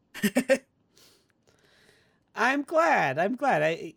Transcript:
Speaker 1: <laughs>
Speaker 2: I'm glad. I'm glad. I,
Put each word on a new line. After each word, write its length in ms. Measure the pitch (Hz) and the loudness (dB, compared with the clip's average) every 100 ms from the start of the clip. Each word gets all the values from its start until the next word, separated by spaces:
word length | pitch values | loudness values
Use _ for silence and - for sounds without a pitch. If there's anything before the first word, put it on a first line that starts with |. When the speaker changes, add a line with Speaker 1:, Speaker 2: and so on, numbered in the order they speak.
| _ - | _ -6
Speaker 1:
<laughs> 360 | 208 - - 262 - _ _ _ - _ _ _ _ _ _ _ _ _ _ _ _ - | -2 -2 0 -2 -2 _ _ _ -20 _ _ _ _ _ _ _ _ _ _ _ _ -2
Speaker 2:
I'm 260 | 233 277 | 0 0
glad. 540 | 277 320 330 240 151 135 | 0 0 2 2 0 0
I'm 160 | 190 247 | -2 -2
glad. 260 | 285 175 | 0 0
I, 320 | 151 165 170 | 0 -2 -8